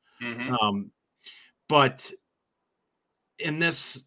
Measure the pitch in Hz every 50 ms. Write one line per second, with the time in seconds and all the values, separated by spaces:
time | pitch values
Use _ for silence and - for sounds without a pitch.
0 | _ _ _ - 120 120 117 117 123 135 123 113 107 104 98 101 98 - - _
1 | _ _ _ _ - - - - - _ _ _ _ - 151 143 135 127 135 -
2 | - - - - _ _ _ _ _ _ _ _ _ _ _ _ _ _ _ _
3 | _ _ _ _ _ _ _ - 165 160 151 160 170 170 151 - - - - 127
4 | -